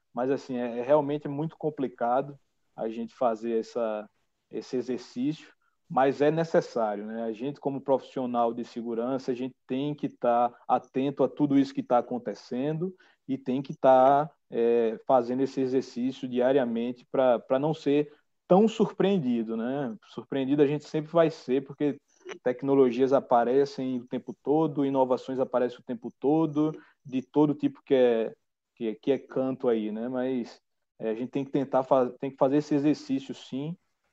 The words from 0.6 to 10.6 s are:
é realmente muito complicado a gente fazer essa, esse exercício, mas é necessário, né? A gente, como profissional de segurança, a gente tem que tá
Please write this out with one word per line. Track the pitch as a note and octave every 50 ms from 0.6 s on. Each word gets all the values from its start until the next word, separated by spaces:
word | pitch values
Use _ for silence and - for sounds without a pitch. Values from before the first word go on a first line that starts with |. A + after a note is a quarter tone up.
| A#2+ A#2+ A#2 A#2+
é |
realmente | A#2+ B2 D3 D3+ C#3+ C#3 D3 D3+ - D3
muito | C#3+ C#3 D#3 D#3+ - -
complicado | - D3+ D3 - C3+ B2 - - A#2+ A#2 B2 C3+ C#3 D3 C#3+ C#3 _ _ _ _ _ _ _
a | - - A2+
gente | A2 A#2 A#2 A2+ -
fazer | - C3 A#2+ A2+ G#2 A2+ A#2 A#2 A2+
essa, | A2 - - B2 A#2 A2 G#2+ G#2 G#2 G#2+ _ _ _ _ _ _ _ _
esse | - A2 A2 - - B2+
exercício, | A#2 A#2+ B2 A#2+ - - - A#2+ B2+ C#3+ D#3 - - - _ _ _ _ _ _ _ -
mas | - B2 C3 C#3 C3 -
é | - D3+
necessário, | D#3+ D#3+ E3 D#3+ - F3 E3 - - A#2+ A2+ G#2+ G#2 G2+ G#2
né? | G#2+ A2 A2+ A#2
A | A2+ A2
gente, | G2+ A#2+ C#3 D3 -
como | - C#3+ C#3 C3+
profissional | - - C3+ B2 - - - C#3 B2+ B2 B2 A#2+ A#2+ A#2 A#2+
de | B2 A#2
segurança, | - - A#2+ A2+ A#2+ A#2 A2 A#2 B2+ C3+ B2+ C3 -
a | B2+
gente | A#2 B2+ C3 - _ _ -
tem | B2+ C3 C#3 D3 D3
que | D3 - C#3+
tá | - - - B2 A#2 A#2+ A#2+ A#2+ - -